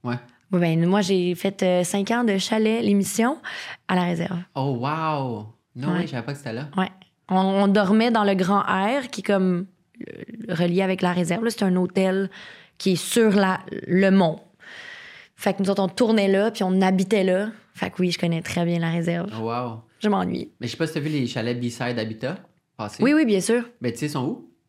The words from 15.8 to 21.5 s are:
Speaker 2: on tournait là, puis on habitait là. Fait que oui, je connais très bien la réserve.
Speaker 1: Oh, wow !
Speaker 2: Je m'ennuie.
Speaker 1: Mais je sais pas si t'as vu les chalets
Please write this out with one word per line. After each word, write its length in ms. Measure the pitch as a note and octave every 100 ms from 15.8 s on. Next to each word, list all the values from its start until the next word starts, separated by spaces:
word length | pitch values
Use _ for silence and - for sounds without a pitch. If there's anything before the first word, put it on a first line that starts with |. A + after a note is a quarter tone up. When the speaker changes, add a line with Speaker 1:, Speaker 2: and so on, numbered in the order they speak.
Speaker 2:
on 60 | F#3+
tournait 380 | - A#3 A3+ G3
là, 220 | G3 G#3+
puis 120 | A3
on 180 | F#3 F#3
habitait 420 | F#3 F#3+ F#3+ A3
là. 260 | F#3 F#3 G#3+ - _
Fait 160 | - F#3
que 60 | -
oui, 120 | F#3
je 60 | E3+
connais 220 | E3+ E3
très 220 | - - E3+
bien 140 | E3+
la 100 | E3
réserve. 400 | E3+ E3 E3+ F3 A2+
Speaker 1:
Oh, 100 | A2+
wow ! 320 | A#2+ B2 A2+ - _
Speaker 2:
Je 80 | G#3+
m'ennuie. 420 | G3 F3+ - - _
Speaker 1:
Mais 60 | A#2+
je 40 |
sais 60 | -
pas 100 | D#3+
si 60 |
t'as 60 | D#3+
vu 100 | D3
les 180 | D3+ A#2+
chalets 320 | B2+ A2+